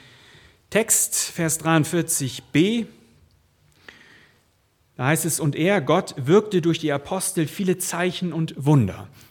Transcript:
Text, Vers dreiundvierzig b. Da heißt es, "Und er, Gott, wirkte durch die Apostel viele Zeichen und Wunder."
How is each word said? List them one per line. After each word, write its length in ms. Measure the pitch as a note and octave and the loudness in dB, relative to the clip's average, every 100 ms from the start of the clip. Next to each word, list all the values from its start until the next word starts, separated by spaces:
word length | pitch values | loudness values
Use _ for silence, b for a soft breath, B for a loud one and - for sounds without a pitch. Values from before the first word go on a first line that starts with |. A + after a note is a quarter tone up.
| B B B B B B - | B B B B B B -4
Text, 460 | G3 A3 - - | 0 2 0 0
Vers 420 | - - - E3 - | -4 -6 -4 -2 -2
dreiundvierzig 880 | D#3+ E3 D3+ F3 D#3+ - C3 - - | 2 2 4 0 -2 -2 -4 -8 -2
b. 320 | C#3+ F#3+ A#3 G#3 - _ _ _ _ _ _ _ b b b b b b b b _ _ _ _ - | 2 2 2 -4 -10 _ _ _ _ _ _ _ b b b b b b b b _ _ _ _ -6
Da 120 | B2+ | -2
heißt 180 | D#3+ E3+ | 0 0
es, 140 | - | -2
"Und 160 | D#3 C3 | -2 0
er, 260 | E3+ G3+ | 2 2
Gott, 320 | C3+ E3 - - | 2 0 0 -4
wirkte 460 | C3 G3 G#3 F#3 | 4 4 4 0
durch 160 | E3 D#3+ | 0 0
die 120 | D#3 | 0
Apostel 560 | C#3+ - F#3 - F#3 D3+ | -2 -4 -6 -4 -2 -4
viele 300 | - F#3 F3+ | -2 -2 -2
Zeichen 540 | - E3+ F3+ F3 F3+ | -2 -2 -2 -2 -4
und 220 | D#3+ D#3+ - | -2 -4 -2
Wunder." 520 | C#3 D3 G2 - - b b | 4 4 4 -2 -14 b b